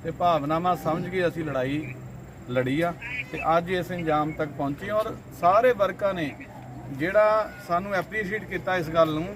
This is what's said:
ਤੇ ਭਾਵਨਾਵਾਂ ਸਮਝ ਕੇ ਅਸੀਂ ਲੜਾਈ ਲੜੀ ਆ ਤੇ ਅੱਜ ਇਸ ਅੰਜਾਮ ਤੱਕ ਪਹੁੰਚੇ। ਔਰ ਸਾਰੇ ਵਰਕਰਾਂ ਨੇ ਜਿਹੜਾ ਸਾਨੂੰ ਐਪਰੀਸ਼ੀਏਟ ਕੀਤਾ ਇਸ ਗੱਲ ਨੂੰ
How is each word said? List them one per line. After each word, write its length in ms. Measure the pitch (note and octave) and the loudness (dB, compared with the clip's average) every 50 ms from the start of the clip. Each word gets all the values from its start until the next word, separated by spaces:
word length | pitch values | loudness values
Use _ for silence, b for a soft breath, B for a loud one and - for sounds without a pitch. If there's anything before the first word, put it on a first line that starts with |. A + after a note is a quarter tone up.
| - | -6
ਤੇ 80 | E3 | -8
ਭਾਵਨਾਵਾਂ 640 | D#3+ - F3+ F3 E3+ D#3 C#3 C#3+ D#3 E3 F3 F3+ F3+ | -4 2 4 4 4 4 2 2 0 2 2 2 0
ਸਮਝ 320 | - - E3 D#3 E3+ - E3+ | 0 0 -2 -2 -2 -2 -2
ਕੇ 180 | F3+ F#3 F3+ E3 | -2 0 0 0
ਅਸੀਂ 160 | - E3 E3 | 0 -2 -6
ਲੜਾਈ 480 | D#3 C3+ C3 B2+ C3 C#3+ D3+ - - - - - - - - - - - - - - | -2 0 0 0 0 -2 -4 -4 -6 -10 -12 -14 -14 -14 -14 -16 -16 -16 -16 -10 -2
ਲੜੀ 300 | B2 B2+ B2+ B2+ C3+ D3+ | 0 0 2 2 2 2
ਆ 120 | E3 E3+ E3+ - - - A#3+ B3 - - | 0 0 -2 -4 -10 -8 -8 -8 -8 -8
ਤੇ 80 | - D3+ - - D#3+ E3+ | -8 -4 2 4 4 4
ਅੱਜ 140 | F3 F3 | 4 2
ਇਸ 200 | F#3+ F3+ E3+ - | -2 -2 -2 -2
ਅੰਜਾਮ 400 | F3+ F3 E3+ D#3 D3+ D3+ D3+ D#3 | -4 -4 0 2 2 2 2 0
ਤੱਕ 180 | D#3 - D#3 D3+ B2+ C#3 | 0 -2 -4 -4 -2 -4
ਪਹੁੰਚੇ। 320 | D3 C#3 C#3+ D3 F#3+ G3+ | -2 -2 -2 -4 -4 -2
ਔਰ 240 | G#3 G#3+ A3 A3 - - - - - - | 0 0 0 -2 -4 -10 -14 -16 -10 2
ਸਾਰੇ 300 | F3 F3 F#3 G#3+ A#3+ B3+ | 4 6 6 8 6 6
ਵਰਕਰਾਂ 420 | A#3+ G3 G3+ F#3 F#3 - G#3 G3 F#3+ | 4 4 2 0 0 0 -2 -2 0
ਨੇ 160 | F3+ D#3+ C#3 A#2+ - C3+ - - - - - - - - - | 0 -4 -4 -6 -10 -16 -16 -16 -16 -14 -14 -14 -14 -12 -10
ਜਿਹੜਾ 580 | C#3 C3 D3 F3 G3 G#3+ G#3+ G#3+ G#3+ A3 G#3+ - - - - - | -6 -2 -2 2 4 6 6 6 6 4 2 -2 -6 -14 -4 0
ਸਾਨੂੰ 260 | F3 F3 G3 G3+ G3+ | 0 0 0 0 -2
ਐਪਰੀਸ਼ੀਏਟ 480 | F#3 E3+ - F#3 A3 G#3+ F3+ G#3 G#3+ F#3 | -2 -2 -2 -4 -4 -4 -2 -4 -4 -6
ਕੀਤਾ 300 | - F#3+ F3 - F#3 F#3 F#3 | -4 -6 -4 -2 0 0 0
ਇਸ 120 | E3 D3+ | 0 0
ਗੱਲ 240 | E3 E3+ E3 D#3 D#3 | 4 4 4 6 4
ਨੂੰ 140 | D#3 E3 F#3+ G#3 | -2 -2 -4 -6